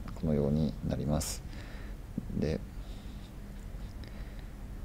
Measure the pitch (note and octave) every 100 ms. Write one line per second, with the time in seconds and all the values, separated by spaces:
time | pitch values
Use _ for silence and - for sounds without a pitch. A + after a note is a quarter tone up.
0 | - - D#2+ D2 C#2+ D2+ D2 - D#2 C2
1 | C2+ C2+ - - - - - - - -
2 | - - - - D2 - - - - -
3 | - - - - - - - - - -
4 | - - - - - - - -